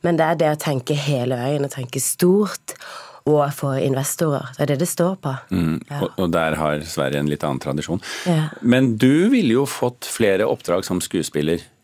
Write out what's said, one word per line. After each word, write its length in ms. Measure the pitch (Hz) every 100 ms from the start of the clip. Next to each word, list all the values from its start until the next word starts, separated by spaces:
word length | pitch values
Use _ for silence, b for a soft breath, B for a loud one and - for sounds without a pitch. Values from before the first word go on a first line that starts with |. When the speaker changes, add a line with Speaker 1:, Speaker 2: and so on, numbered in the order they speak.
Speaker 1:
men 180 | 175 170
det 80 | 160
er 100 | 165
det 140 | 160
å 80 | 151
tenke 320 | - 135 123
hele 440 | 147 143 139 123 127
veien 280 | 123 147 139
og 80 |
tenke 280 | - 127 139
stort 720 | - - 175 196 202 - - - B B B B
og 220 | - 151 143
få 240 | 143 139 135
investorer. 720 | - 131 139 - 160 143 127
Det 120 | -
er 80 | 147
det 60 | 139
det 100 | 175
står 280 | - 175 190
på. 160 | 143 131 -
Speaker 2:
Mm. 280 | 92 80 80
Speaker 1:
Ja. 200 | - 143
Speaker 2:
Og, 140 | 95 -
og 140 | 90
der 240 | 85 80 78
har 220 | 78 76
Sverige 360 | 76 - 69 71
en 100 | 73
litt 120 | 73
annen 200 | 78 67
tradisjon. 380 | 71 71 - 92 B B
Speaker 1:
Ja. 280 | - 160 156 -
Speaker 2:
Men 360 | 113 123 131 110
du 320 | 127 147 196
ville 240 | 262 165
jo 120 | 117 135
fått 400 | - 123 123 -
flere 400 | - 110 95 110
oppdrag 360 | - - 87 95
som 120 | 90
skuespiller 600 | - 92 76 76 76 85 - _